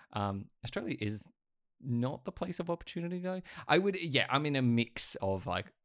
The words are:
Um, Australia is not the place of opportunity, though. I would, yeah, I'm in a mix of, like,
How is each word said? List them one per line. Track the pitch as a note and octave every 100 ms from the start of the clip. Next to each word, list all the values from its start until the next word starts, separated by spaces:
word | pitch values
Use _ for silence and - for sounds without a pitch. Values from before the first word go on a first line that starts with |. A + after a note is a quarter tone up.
| -
Um, | - G2+ G2 - _
Australia | - - E4 -
is | G#2 G#2 - _ _ _ _ _
not | C#3 A#2+ B2+ -
the | -
place | - F#3 F3+
of | F3
opportunity, | E3+ - E3+ E3+ F3+
though. | F3+ F#3 - - -
I | D#3+
would, | G3 F#3+
yeah, | E3 B2+ -
I'm | C#3 D3+
in | C#3
a |
mix | B2 A#2 A#2 - - -
of, | G2 F#2+ F2+
like, | F2+ - _